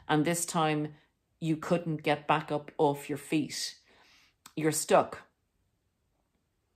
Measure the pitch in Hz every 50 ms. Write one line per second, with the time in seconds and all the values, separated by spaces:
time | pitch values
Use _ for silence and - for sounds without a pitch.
0 | - - 156 156 147 165 175 170 - - - 175 156 156 156 151 151 151 151 -
1 | _ _ _ _ _ _ _ - 170 156 160 156 - - 175 170 175 170 156 151
2 | - 156 151 147 - - 147 156 156 - 151 147 147 - - - 160 143 143 143
3 | - - 147 135 - - 165 156 135 - - - - - - - _ _ _ -
4 | - _ - - _ _ _ _ - - - - 151 160 151 - - - 208 170
5 | - - - - - _ _ _ _ _ _ _ _ _ _ _ _ _ _ _
6 | _ _ _ _ _ _ _ _ _ _ _ _ _ _ _